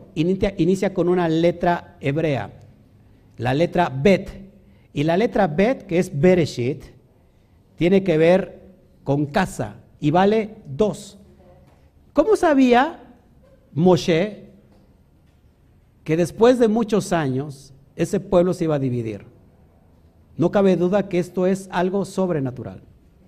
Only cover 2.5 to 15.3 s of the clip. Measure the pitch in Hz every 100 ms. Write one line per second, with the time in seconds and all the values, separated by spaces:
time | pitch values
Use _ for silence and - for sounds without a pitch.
2.5 | - - - _ _ _ _ _ - 113
3.5 | 135 175 185 170 131 143 185 190 - -
4.5 | - _ _ _ - 151 170 240 247 190
5.5 | 147 208 269 - 170 185 139 180 185 160
6.5 | - 123 - - - _ _ _ _ _
7.5 | _ _ - 170 196 190 156 160 185 190
8.5 | - - - _ _ - 143 147 - 190
9.5 | - 110 101 - - 147 165 196 220 214
10.5 | - - 135 208 160 - - - - -
11.5 | - - _ _ _ _ - 370 403 349
12.5 | 277 262 240 285 - - - _ _ _
13.5 | _ _ 139 180 180 - 160 208 202 -
14.5 | - _ _ _ _ _ _ _